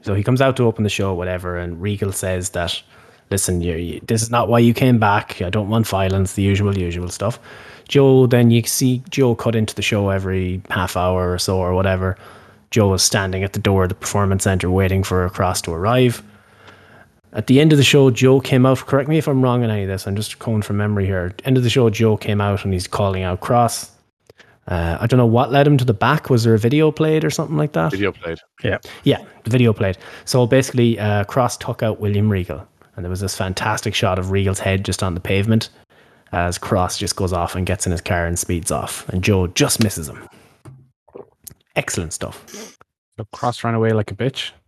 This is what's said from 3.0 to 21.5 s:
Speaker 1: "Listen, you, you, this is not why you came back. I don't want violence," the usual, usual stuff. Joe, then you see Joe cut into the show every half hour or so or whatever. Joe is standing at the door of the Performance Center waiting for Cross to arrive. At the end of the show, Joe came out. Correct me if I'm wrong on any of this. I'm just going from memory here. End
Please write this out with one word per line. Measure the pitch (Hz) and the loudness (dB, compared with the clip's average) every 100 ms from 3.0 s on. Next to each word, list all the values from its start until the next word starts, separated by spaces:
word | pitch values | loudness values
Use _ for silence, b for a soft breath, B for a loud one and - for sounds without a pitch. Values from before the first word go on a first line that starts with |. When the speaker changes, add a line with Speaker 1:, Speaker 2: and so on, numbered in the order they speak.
| b b _ | b b _
Speaker 1:
"Listen, | 98 - 90 | -4 -2 -2
you, | 85 82 | -2 -4
you, | 85 - - | -8 -10 -4
this | 113 | -2
is | 110 | 0
not | 120 117 | 0 2
why | 120 | 4
you | 117 | 4
came | 113 131 120 | 4 4 4
back. | 104 104 - - | 4 0 -2 -8
I | 90 | -4
don't | 107 101 | -4 -2
want | 113 107 | -2 0
violence," | 95 98 98 95 | 0 0 0 -2
the | - | 0
usual, | 98 98 101 98 | 0 2 0 -2
usual | 87 87 90 | -4 -6 -8
stuff. | - 101 - B B B B B | -6 -6 -6 B B B B B
Joe, | 143 139 131 127 | 4 6 6 6
then | 120 120 | 6 6
you | 117 | 4
see | 110 - 131 123 123 | 2 -2 0 -2 -4
Joe | - 131 | 0 2
cut | 113 123 113 | 2 -2 -2
into | 107 | -4
the | - | -4
show | 101 107 101 | -2 0 0
every | 98 95 95 92 92 - | -2 -2 -2 -2 -6 -6
half | 104 90 92 | -4 -2 -2
hour | 90 90 90 | 0 0 -2
or | 87 | -2
so | - 92 | -2 -2
or | 90 | 0
whatever. | 90 95 92 95 92 B B B B B | 0 0 0 -2 -6 B B B B B
Joe | 117 101 | 2 2
is | 92 | 2
standing | - 110 95 95 | 0 0 -2 -4
at | 98 | -4
the | - | -2
door | 104 98 | 2 2
of | 92 | 2
the | |
Performance | 101 - 104 98 98 | -2 -4 0 0 2
Center | 104 95 87 | 0 0 0
waiting | 92 95 95 | 2 2 0
for | 95 92 90 | 0 -2 -2
Cross | - 92 90 | -2 -2 -2
to | - | -6
arrive. | 82 98 123 127 117 - B B B B B B B B _ _ | -4 0 4 2 0 -12 B B B B B B B B _ _
At | - 110 | -8 4
the | 131 | 6
end | 156 | 6
of | 151 | 6
the | |
show, | 123 147 135 | 6 6 4
Joe | 117 127 135 | 4 4 4
came | - 131 | 4 4
out. | 131 127 | 4 2
Correct | - 135 139 | 0 -2 2
me | 156 | 0
if | 151 | 0
I'm | 131 | 2
wrong | 127 123 | 2 2
on | 117 | 0
any | 107 | -2
of | 95 | -4
this. | 98 - | -6 -4
I'm | 98 | -6
just | 104 - | -6 -8
going | - 110 | -4 -4
from | 104 104 | -2 -2
memory | 104 104 95 | -2 0 0
here. | 95 90 - | -2 -4 -6
End | - | 0